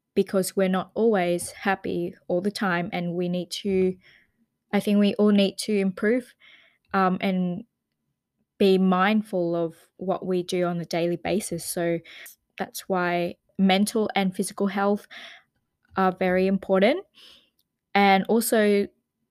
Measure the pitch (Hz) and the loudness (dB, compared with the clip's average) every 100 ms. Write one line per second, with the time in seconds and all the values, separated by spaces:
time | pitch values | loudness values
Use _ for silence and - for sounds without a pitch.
0 | _ - 190 196 185 - 190 185 - - | _ -2 0 0 0 0 0 0 -4 0
1 | 226 202 175 175 - - 202 190 180 180 | 2 2 0 -2 -4 -6 -4 -2 -4 -6
2 | 175 - - 180 196 - 196 175 170 180 | -6 -8 -4 -2 -2 -2 -2 -2 -4 -6
3 | 175 175 180 180 170 - 202 190 185 185 | -4 -4 -4 -4 -6 -8 -2 0 0 -2
4 | _ _ _ _ _ _ _ 202 208 208 | _ _ _ _ _ _ _ -2 2 2
5 | 202 - 208 202 196 - - 208 190 185 | 2 2 4 4 2 0 -4 -2 -2 -2
6 | 208 247 - _ - - _ _ _ 196 | 0 0 -4 _ -20 -20 _ _ _ 0
7 | 185 185 196 185 180 175 - _ _ _ | 0 0 -2 -2 -2 -6 -12 _ _ _
8 | _ _ _ _ _ - 196 190 190 180 | _ _ _ _ _ 0 2 4 4 2
9 | 196 220 214 185 170 170 165 - _ - | 2 0 -2 -2 -2 -2 -4 -6 _ -8
10 | 185 180 185 185 175 185 175 175 165 170 | -6 -4 -4 -4 -2 -2 -2 -4 -6 -4
11 | 175 170 175 180 - 170 - 180 170 170 | -2 -2 -4 -4 -4 -8 -8 -4 -2 -4
12 | - - - - _ - - - - 185 | -6 -20 -20 -20 _ -12 -10 -10 -6 -2
13 | 175 175 175 - _ - 190 190 208 226 | -2 -2 -4 -8 _ 0 2 2 2 0
14 | 208 196 190 - 185 - 202 196 202 208 | -2 -2 -2 -2 -6 -4 -4 0 0 -2
15 | - - - - _ _ _ _ _ - | -6 -20 -20 -20 _ _ _ _ _ -2
16 | 185 180 185 185 190 196 - 190 208 349 | 0 0 0 2 2 0 0 4 4 2
17 | - _ - - _ _ _ _ _ 202 | -6 _ -20 -20 _ _ _ _ _ 2
18 | 196 190 - 226 226 233 208 202 - _ | 4 4 2 0 2 2 4 2 0 _
19 | _ _ _ | _ _ _